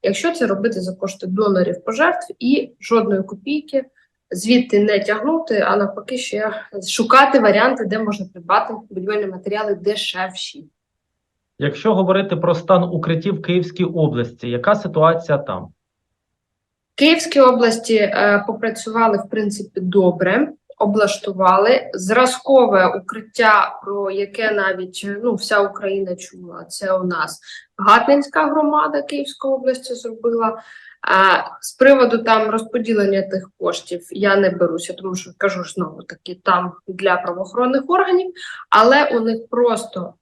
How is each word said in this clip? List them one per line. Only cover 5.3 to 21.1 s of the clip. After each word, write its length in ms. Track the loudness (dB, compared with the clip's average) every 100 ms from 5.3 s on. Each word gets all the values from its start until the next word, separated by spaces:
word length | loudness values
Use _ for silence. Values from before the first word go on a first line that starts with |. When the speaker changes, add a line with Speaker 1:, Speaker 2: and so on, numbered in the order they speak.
| -2 0 0 2
Speaker 1:
а 100 | 2
навпаки 420 | 0 -4 -8 -8
ще 340 | -6 -4 -4 -6 -12 -12 -8
шукати 520 | -4 4 6 6 6
варіанти, 440 | 4 4 2 0
де 140 | -4 -4
можна 280 | -4 -6 -10
придбати 420 | -14 -2 -2 0 -10 -12
будівельні 360 | -10 -4 -4 -4
матеріали 480 | -8 -8 -6 -4
дешевші. 920 | -4 -2 -4 -6 -6 -8 -8 -14 -14 -20 _ _ _ _ _ _ _ _ _
Speaker 2:
Якщо 360 | -4 0 2
говорити 420 | 2 4 2 2 0
про 180 | 0
стан 280 | 0 4 4
укриттів 520 | 4 -2 -2 -2 -2
в 80 | -6
Київській 420 | 0 -2 -2 -2
області, 680 | -4 0 0 0 -6 -8 -6
яка 240 | -2 0
ситуація 640 | 0 -2 2 2 2 -2 -4
там? 260 | -2 -10 -10 _ _ _ _ _ _ _ _ _ _ _ _
Speaker 1:
В 40 | 2
Київській 420 | 4 4 2 6
області, 560 | 6 6 2 0 0 0
е, 480 | 2 2 2 2 0
попрацювали, 720 | -6 -6 -6 -6 0 0 0
в 120 | -4
принципі, 500 | -4 -4 -6 -10 -6
добре, 720 | 0 2 2 2 0 0 -2 -6 _ -4
облаштували. 1120 | 0 2 0